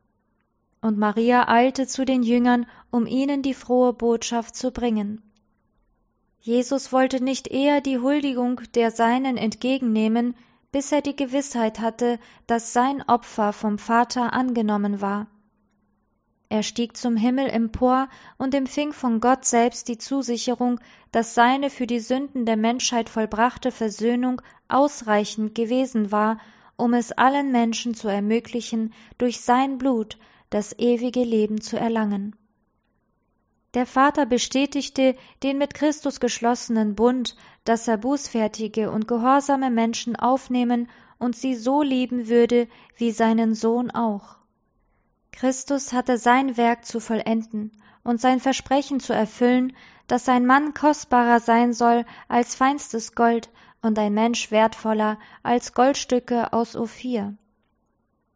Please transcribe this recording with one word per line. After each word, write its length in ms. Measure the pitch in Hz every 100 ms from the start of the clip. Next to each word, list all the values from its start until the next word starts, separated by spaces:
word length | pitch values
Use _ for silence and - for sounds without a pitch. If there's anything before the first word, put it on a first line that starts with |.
| _ _ _ _ _ _ _ _
Und 160 | 226 208
Maria 500 | 208 208 233 247 -
eilte 400 | 233 254 262 262
zu 160 | -
den 200 | 262 262
Jüngern, 420 | 233 240 240 247 240 - _
um 140 | 240 226
ihnen 360 | 254 277 285
die 100 | 269
frohe 400 | 254 - 247 247
Botschaft 640 | 240 233 233 - 240 220 -
zu 140 | 254
bringen. 500 | 240 240 220 208 214 - _ _ _ _ _ _ _ _ _ _ _
Jesus 520 | - 240 247 277 -
wollte 280 | 254 262 262
nicht 280 | 254 262 -
eher 320 | 254 277 294
die 180 | 277 254
Huldigung 640 | 247 294 277 247 247 247 233
der 180 | - 226
Seinen 440 | 226 226 247 269 247
entgegennehmen, 1000 | 220 208 247 262 254 220 220 226 240 240 _ _ _
bis 180 | 277 277
er 120 | 294
die 160 | 285 277
Gewissheit 640 | 277 269 277 240 220 220
hatte, 360 | 226 226 240 240 - - -
dass 240 | 233 -
sein 320 | 247 254 277 -
Opfer 420 | 240 - - 208
vom 260 | 208 214 208
Vater 540 | - 233 240 254 233
angenommen 720 | - 254 233 214 208 202 202
war. 260 | 196 202 214 _ _ _ _ _ _ _ _ _ _ _ _
Er 160 | 214
stieg 320 | 208 - 233 -
zum 220 | 247 233
Himmel 320 | 233 254 269
empor 580 | 226 226 226 254 254 262 - - -
und 180 | 269 277
empfing 380 | 262 - 294
von 260 | 294 254 226
Gott 240 | 240 262
selbst 460 | - 240 233 233 -
die 80 | 226
Zusicherung, 800 | - 277 262 233 - 240 247 240 - - _
dass 240 | 233 226 -
seine 340 | 240 269 277
für 180 | 277 240
die 120 | 240
Sünden 460 | 220 254 285 262 226
der 120 | 220
Menschheit 520 | 220 240 - 247 226
vollbrachte 600 | - 220 214 240 - 254
Versöhnung 720 | - 220 202 226 247 254 254 - - -
ausreichend 840 | 247 294 - 220 208 208 - 214 220
gewesen 540 | 226 254 262 233 208
war, 280 | 208 214 220 - - _ -
um 160 | 240
es 180 | 240 233
allen 400 | - 247 285 277
Menschen 440 | 247 233 220 240 226
zu 120 | 220
ermöglichen, 840 | 202 202 226 233 247 220 226 220 - - -
durch 240 | 247 220
sein 360 | - 247 269 269
Blut 400 | 262 240 214 - _ _ _
das 300 | 208 208 -
ewige 440 | 240 240 247 240
Leben 360 | 240 226 214 214
zu 180 | - 226
erlangen. 580 | 226 226 214 202 202 - _ _ _ _ _ _ _ _ _ _ _ _ _ 240
Der 100 | 247
Vater 400 | - 277 294 269
bestätigte 880 | 240 - 262 277 285 254 - 262 254 - _
den 160 | 269 277
mit 160 | 285 -
Christus 440 | 294 302 285 262
geschlossenen 760 | 247 - 233 240 - 226 214 202
Bund, 400 | 233 254 233 - - _ -
dass 220 | 226 233
er 100 | 220
bußfertige 920 | 233 285 - 233 214 214 214 220 214
und 180 | 214 220
gehorsame 640 | 240 247 277 277 277 262
Menschen 460 | 226 226 233 - 226
aufnehmen 760 | 233 262 - 247 240 240 240 - - _
und 160 | 240 240
sie 180 | 262
so 300 | 247 220 277
lieben 440 | 302 254 254 247 220
würde 400 | 240 233 240 233 - - _
wie 140 | 233
seinen 420 | 220 226 226 226
Sohn 380 | 220 226 233 247
auch. 460 | - 233 202 - - _ _ _ _ _ _ _ _ _
Christus 600 | - 254 262 - 277 277
hatte 240 | 247 247 247
sein 400 | 233 247 269 233
Werk 260 | 233 233
zu 160 | - 233
vollenden 720 | 220 226 - 226 220 214 214 208 _ _
und 160 | - 240
sein 200 | 254 262
Versprechen 600 | 269 254 - 269 285 277
zu 140 | -
erfüllen, 600 | 226 214 - 247 247 254 - - - -
dass 200 | 240 -
ein 180 | 247 247
Mann 260 | 269 302
kostbarer 640 | 285 294 294 - 247 240 233
sein 320 | 233 233 240
soll 340 | 233 240 233 233 - -
als 280 | 240 240 -
feinstes 580 | 262 285 - 226 220
Gold 380 | - 233 233 226 _ - _
und 160 | 220 220
ein 160 | 208 208
Mensch 340 | 226 233 -
wertvoller 680 | 214 220 220 220 220 214 214 - -
als 320 | 247 240 - -
Goldstücke 800 | 254 277 - 247 247 240 226
aus 220 | 226 233 -
Ophir. 600 | 226 - 254 240 202 208 _ _ _ _ _ _ _ _ _